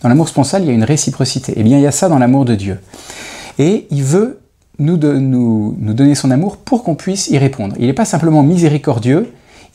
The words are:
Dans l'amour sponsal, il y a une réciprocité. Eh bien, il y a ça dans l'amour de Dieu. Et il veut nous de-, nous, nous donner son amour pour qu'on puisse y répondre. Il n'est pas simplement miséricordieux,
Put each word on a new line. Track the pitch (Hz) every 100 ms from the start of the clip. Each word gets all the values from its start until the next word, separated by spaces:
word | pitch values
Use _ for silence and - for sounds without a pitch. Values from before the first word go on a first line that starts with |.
Dans | 117
l'amour | 135 160
sponsal, | - 131 196
il | 170
y |
a |
une | 117
réciprocité. | 110 151 - - 127 - - -
Eh |
bien, | 113 139
il |
y | 143
a |
ça | 143 190
dans | 147
l'amour | 123 139 127
de | 107
Dieu. | 98 95 - - - - - - - -
Et | 151 202 -
il | 143
veut | 135 175 226 - _ _ _ -
nous | 147 175
de-, | 147
nous, | 139 135 127 120 110 104 -
nous | 107
donner | 110 139 143
son | 135
amour | 131 196 -
pour | - 240
qu'on | 190 151
puisse | - 196 -
y | 139
répondre. | 135 135 101 -
Il | 120
n'est |
pas | 139 -
simplement | 165 165 156
miséricordieux, | 139 180 165 147 151 117 117 156 240 - _ - -